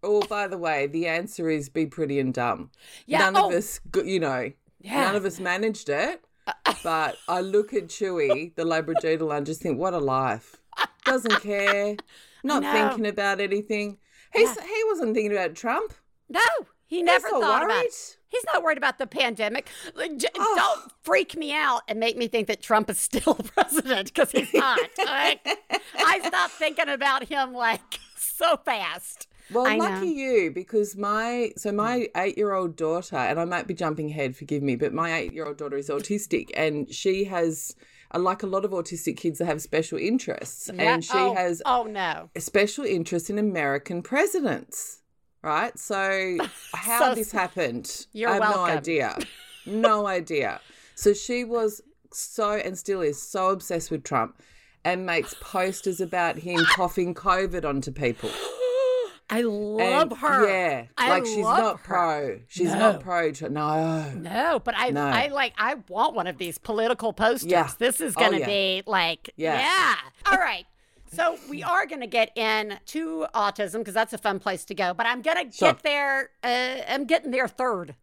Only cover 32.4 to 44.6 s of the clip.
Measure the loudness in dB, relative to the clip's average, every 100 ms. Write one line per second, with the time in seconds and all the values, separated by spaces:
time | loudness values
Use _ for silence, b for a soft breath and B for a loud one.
32.4 | 0 2 -2 -2 0 0 -2 -2 0 0
33.4 | 0 -2 -4 -2 0 0 -4 -2 -2 -4
34.4 | -4 -2 0 0 0 0 0 0 -2 -6
35.4 | -8 -6 -6 -6 -2 -4 -2 -4 0 -2
36.4 | -2 -2 0 0 -6 -2 0 0 0 0
37.4 | 0 -2 -8 -14 b b b -2 0 0
38.4 | -2 -2 -2 -4 -4 -6 -6 -2 -4 -2
39.4 | -2 -2 -2 -2 -2 -2 0 -2 -2 -8
40.4 | -8 -12 -12 0 2 2 2 2 2 2
41.4 | 0 0 0 0 0 -4 -4 -4 -8 -10
42.4 | 0 2 2 0 -2 -2 0 -4 -2 -2
43.4 | 0 0 0 0 -2 -8 -2 2 2 2
44.4 | -2 -4